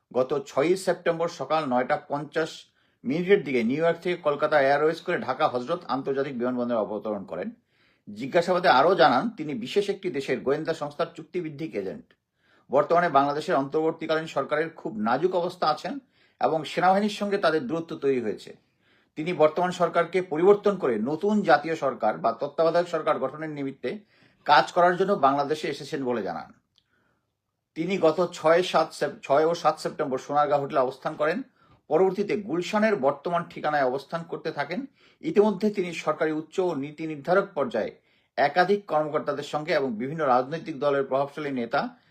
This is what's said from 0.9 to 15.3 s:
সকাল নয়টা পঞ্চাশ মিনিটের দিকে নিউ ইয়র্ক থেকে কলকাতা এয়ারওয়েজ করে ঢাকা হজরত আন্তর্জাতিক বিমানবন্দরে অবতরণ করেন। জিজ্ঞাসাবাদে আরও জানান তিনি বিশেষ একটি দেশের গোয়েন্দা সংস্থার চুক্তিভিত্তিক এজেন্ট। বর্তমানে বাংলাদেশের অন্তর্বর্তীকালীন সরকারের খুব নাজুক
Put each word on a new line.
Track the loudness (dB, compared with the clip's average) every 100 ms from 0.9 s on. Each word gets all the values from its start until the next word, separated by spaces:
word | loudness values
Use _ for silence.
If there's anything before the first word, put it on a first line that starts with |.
| -2 -2 -2 -4
সকাল | -6 -2 -2
নয়টা | 0 0 0 -2 -2
পঞ্চাশ | -8 -4 -4 -4 -6 -20 _ _ _
মিনিটের | -4 0 4 4
দিকে | 4 0
নিউ | 0 2
ইয়র্ক | 0 0
থেকে | -2 -2
কলকাতা | -2 0 2 4
এয়ারওয়েজ | 4 4 2 -2
করে | -4 -4
ঢাকা | -4 -2 0
হজরত | -2 -4 -6 -4
আন্তর্জাতিক | -4 -2 -2 -4 -4
বিমানবন্দরে | -4 -2 -2 -2
অবতরণ | -2 -4 -6 -6
করেন। | -8 -10 -10 -12 _ _ _ _ -18
জিজ্ঞাসাবাদে | -12 -2 0 2 2 4
আরও | 6 6
জানান | 6 6 4 0
তিনি | -6 -8
বিশেষ | -8 -4 -2 -2
একটি | -4 -6
দেশের | -6 -4 -2
গোয়েন্দা | -2 -2 -2
সংস্থার | -6 -6 -6 -8
চুক্তিভিত্তিক | -8 -10 -8 -8 -8 -8
এজেন্ট। | -6 -8 -10 -16 _ _ _ _ _ -2
বর্তমানে | 0 4 2 4
বাংলাদেশের | 4 2 0 0
অন্তর্বর্তীকালীন | 0 0 0 0 -2 -2 -2 -2
সরকারের | -4 -2 -2 -2
খুব | -6 -10 -4
নাজুক | 0 2 2